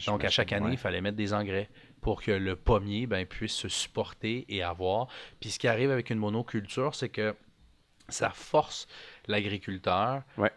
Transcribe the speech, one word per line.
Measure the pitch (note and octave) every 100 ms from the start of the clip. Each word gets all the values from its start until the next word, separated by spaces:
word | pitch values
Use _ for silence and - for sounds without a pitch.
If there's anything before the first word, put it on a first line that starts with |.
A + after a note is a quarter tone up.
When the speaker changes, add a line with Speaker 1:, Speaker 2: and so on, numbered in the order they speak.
| A2
Speaker 1:
Donc, | G#2
à | F#2+
chaque | - A2
Speaker 2:
j'imagine, | G2+
Speaker 1:
année, | A2+
Speaker 2:
ouais. |
Speaker 1:
il | C3
fallait | G2+ F2+
mettre | G2+ G#2+
des | G2+
engrais | G#2 G2 F#2+ G#2 - - -
pour | A2 F#2+
que | A2
le | G2 F#2+
pommier, | F#2 - G#2+ G2+ G#2 B2
ben, | F#2+
puisse | F2+ - G#2+
se | - G2
supporter | - - A2+ - - A2 B2 -
et | G2+
avoir. | F2 F2 F#2 G#2+ C3 - - -
Puis | G#2+
ce | -
qui | B2
arrive | A2+ C3+
avec | B2+ A#2
une | A2
monoculture, | G#2 A2 A#2 A2+ G2+ B2 C#3+
c'est | - B2
que | - G#2+ - - _ - _ _ _ -
ça | - A2
force | - - G2 - - - - - - -
l'agriculteur | G#2 G2+ G2+ - F#2 G2 F#2 A2+ C3+ - -
Speaker 2:
Ouais. | G2+